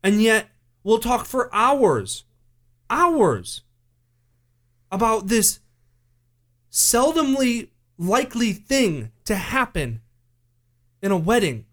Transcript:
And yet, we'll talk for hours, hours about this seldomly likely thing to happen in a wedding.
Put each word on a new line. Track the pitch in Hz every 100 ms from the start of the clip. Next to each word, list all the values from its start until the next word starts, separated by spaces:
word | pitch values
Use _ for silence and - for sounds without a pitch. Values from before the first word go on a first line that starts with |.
And | 196 208
yet, | 220 220 - _ _ _
we'll | 196 220
talk | 240 247 -
for | 262 247 202
hours, | 240 285 214 123 92 - _ _ _ _ _ _ _
hours | 277 349 320 185 107 92 - _ _ _ _ _ _ _ _ _ _ _ _ _
about | 190 226 220 190
this | 226 - - _ _ _ _ _ _ _ _ _ _ _
seldomly | - - 240 277 330 285 269 254 233 - _ _ -
likely | 175 233 262 233 233
thing | 185 - 269 226 147 110 _
to | - 202
happen | - 262 254 175 127 113 _ _ _ _ _ _ _ _ _ _
in | 196
a | 190
wedding. | 165 233 185 117 -